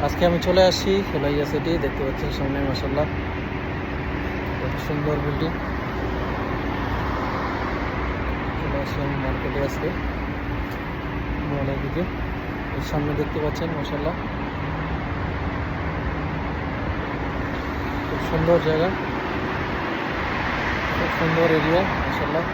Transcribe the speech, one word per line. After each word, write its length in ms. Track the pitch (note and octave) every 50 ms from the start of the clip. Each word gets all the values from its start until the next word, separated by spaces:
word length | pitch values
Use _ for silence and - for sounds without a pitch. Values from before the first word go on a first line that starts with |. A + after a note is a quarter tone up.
| -
আজকে 200 | C#3+ - - F3+
আমি 140 | F3 F3 E3+
চলে 220 | - F3+ F3+ F#3 F#3
আসি 280 | F#3 E3+ - - F#3+ F#3+ G3 G3
ফুলাইয়া 400 | - - D3+ C#3 C#3+ C#3+ D3 C#3+
সিটি, 260 | - - D3 C3+ E3 E3 E3+
দেখতে 240 | C#3+ C#3 B2 - C#3+
পাচ্ছেন 260 | C3+ B2+ - - D3
সামনে, 260 | C3+ - C#3+ C3+ C3+ C#3 C#3 C#3
মাশাআল্লাহ, 380 | C3 - - C#3+ C3+ C#3+ D3+ D#3 D3+ - - - - - - - - - - - - - - - - - - - - - - - - - - - - -
কত 160 | - C3+ - - -
সুন্দর 300 | - D#3 D3 D3 D3+ D3+ C#3+
বিল্ডিং। 300 | C#3+ D3 D3 C#3 D3+ D#3+ - - - - - - - - - - - - - - - - - - - - - - - - - - - - - - - - - - - - - - - - - - - - - C#4+ - - - - - - - - - - - - - - -
চলে 220 | - - - C#3 C#3
আসলাম 280 | C#3 C3+ - C#3+ C#3 C#3 C#3 C#3
মার্কেটে 380 | C3+ C3 C3 - - - B2+ C#3 C#3
আজকে 260 | C3+ - - C#3+ D#3 - - - - - - - - - - - - - - - - - - - - - - - - - - - - - - - D3
মলের 320 | C#3+ C#3 C#3 C3+ C#3 C#3
দিকে। 220 | C3+ C3+ C3 E3 F3+ - - - - - - - - - - - - - -
এর 120 | C#3 C#3 -
সামনে 240 | - D3+ D3 D3 D3 C#3+
দেখতে 200 | D3 D3 - E3
পাচ্ছেন, 280 | D3+ D3+ D3 - E3 D#3+ D#3
মাশাআল্লাহ, 400 | D3 C#3+ - D3 C#3+ D3 D#3 F3 - - - - - - - - - - - - - - - - - - - - - - - - - - - - - - - - - - - - - - - - - - - - - - - - - - - - - - - - - D#4+ - D4 - - - - - - C#4+ - - - - - - - - - - -
খুব 160 | - D3+ C#3+ C#3 -
সুন্দর 300 | E3+ D#3+ D#3+ E3 E3+ E3+ D3+
জায়গা, 240 | D#3 D#3 D#3 E3 F#3 G3 - - - - - - - - - - - - - - - - - - - - - - - - - - - - - - - - - - - - - - - -
খুব 180 | - - - - -
সুন্দর 300 | E3 D#3+ D#3+ E3 E3 E3 D#3+ D#3+
এরিয়া, 240 | D#3 D#3 E3 F3+ F#3+ F#3+ - -
মাশাআল্লাহ। 440 | - - - - - D3+ D3+ D#3+ E3+ -